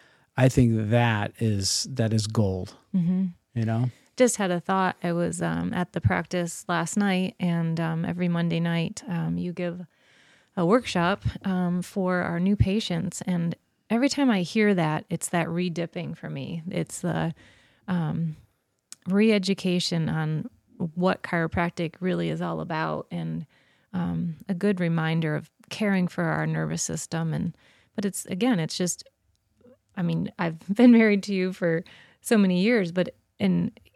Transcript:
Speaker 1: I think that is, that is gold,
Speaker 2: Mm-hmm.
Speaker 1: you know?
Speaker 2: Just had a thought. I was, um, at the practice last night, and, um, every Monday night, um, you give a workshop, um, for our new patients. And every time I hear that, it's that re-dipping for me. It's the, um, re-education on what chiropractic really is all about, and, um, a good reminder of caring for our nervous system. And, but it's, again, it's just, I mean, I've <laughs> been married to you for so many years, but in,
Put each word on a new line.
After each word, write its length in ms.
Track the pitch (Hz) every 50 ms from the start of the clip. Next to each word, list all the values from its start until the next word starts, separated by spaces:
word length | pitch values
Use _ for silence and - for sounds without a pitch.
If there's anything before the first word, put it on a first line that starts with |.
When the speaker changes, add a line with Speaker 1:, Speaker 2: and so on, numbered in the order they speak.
| - _ _ _ _ _ -
Speaker 1:
I 140 | - 127 131
think 400 | - 143 127 117 113 110 107 104
that 420 | 117 120 120 117 110 104 104 - - -
is, 480 | 117 110 104 98 95 92 - - - -
that 200 | 135 120 113 110 110
is 140 | 113 104 101
gold, 460 | 107 117 107 95 95 92 92 - - - _ _ -
Speaker 2:
Mm-hmm. 300 | 190 165 170 185 185 190 180 175 _ _ _ -
Speaker 1:
you 120 | 117 113
know? 240 | 110 113 113 123 127 - _ _ _ _ -
Speaker 2:
Just 200 | 254 233 - -
had 140 | 202 180
a 80 | 180 170
thought. 380 | - - 190 190 185 180 - -
I 120 | - 175 170
was, 280 | 170 175 170 170 170
um, 320 | 170 170 165 165 170 175 -
at 200 | 180 180 - -
the 80 | -
practice 640 | - - 185 175 170 - - 180 170 165 - - - -
last 300 | 175 165 165 165 - 208
night, 380 | 202 202 185 185 185 185 - -
and, 400 | - 175 170 170 165 165 165 160
um, 260 | 165 165 165 160 165
every 220 | - 170 175 180 175
Monday 320 | 170 170 170 170 170 165
night, 440 | 170 170 170 170 165 - - - - 269
um, 300 | 180 165 160 165 170 175
you 160 | 180 180 170
give 320 | 175 175 175 170 175 175 - _ _ _ _ _ _ _ _ _ _ _ _ - -
a 80 | 175
workshop, 580 | 165 214 254 233 - - 180 170 175 202 - - - - - -
um, 360 | 196 185 180 180 175 175 180
for 360 | 175 - - 202 185 180 180 180
our 220 | 170 - 170 170
new 160 | 175 190 208
patients. 640 | 202 - 190 190 226 - - 180 165 170 180 - -
And 340 | - - 180 175 170 170 165 - _ _ _ _ _ -
every 200 | 214 233 262 277
time 200 | - 285 285 254
I 120 | 220 190
hear 340 | 175 - - 226 214 208 202
that, 300 | 175 160 151 156 - - -
it's 200 | 175 156 - -
that 200 | - 175 160 170
re-dipping 640 | 165 175 180 180 160 170 170 165 - 185 165 147 165
for 160 | - - -
me. 320 | - 139 131 - - 170 160 180
It's 300 | - 175 160 - - -
the, 340 | - 175 160 160 160 165 156 - - - - _ _ _ _ _ _ -
um, 480 | 185 175 165 151 - 165 165 160 151 - - _ _ _ _ _ _ _ _ - - _ - 180
re-education 1040 | 185 202 220 226 214 208 185 190 196 - - 185 175 180 - - 175 165 160 151
on 400 | 160 156 156 156 156 151 - 254 _ _ _ _ _ - 185 165 151
what 280 | 175 180 185 - - -
chiropractic 720 | - - 170 165 160 - 185 170 175 - - 170 156 - -
really 300 | 180 185 180 170 170 165
is 120 | 160 160
all 180 | 180 175 165 160
about, 480 | 156 - 165 156 160 156 156 143 - -
and, 340 | 180 175 165 165 160 165 160 - _ _ _ _ _ _ _ _ -
um, 420 | 180 175 175 175 165 170 170 160 - - -
a 40 | 196
good 260 | 170 196 208 208 180
reminder 560 | 180 165 165 165 160 160 165 165 160 156 151
of 140 | 151 156 - _ _ _ -
caring 380 | - - 220 202 196 190 180 175
for 180 | - - 175
our 200 | 160 151 156 156
nervous 380 | 160 160 160 156 156 165 165 -
system. 500 | - 165 165 - - - 160 165 160 147
And, 220 | 147 175 175 - _ _ _ _ _ _ _ _
but 80 | - 202
it's, 220 | 202 190 - -
again, 340 | - 190 180 226 262 247 170
it's 180 | 160 156 - -
just, 300 | 185 175 - - - _ _ _ _ _ _ _ _ _ _ _ _ 480 523 _ _ _ -
I 60 | 196
mean, 300 | 175 170 165 165 170 - - -
I've 220 | 180 165 160 165
<laughs> 140 | - - 202
been 160 | - 240 247
married 320 | 233 226 220 214 208 202 196
to 100 | - 202
you 200 | 185 185 185 190
for 300 | - 185 170 165 165 - - - - - - _ _
so 180 | - - 233 214
many 240 | 202 185 180 180
years, 300 | 185 220 247 226 185 170
but 240 | 170 185 175 - - _ _ _ _ -
in, 320 | 202 190 180 170 170 - - - _ _ _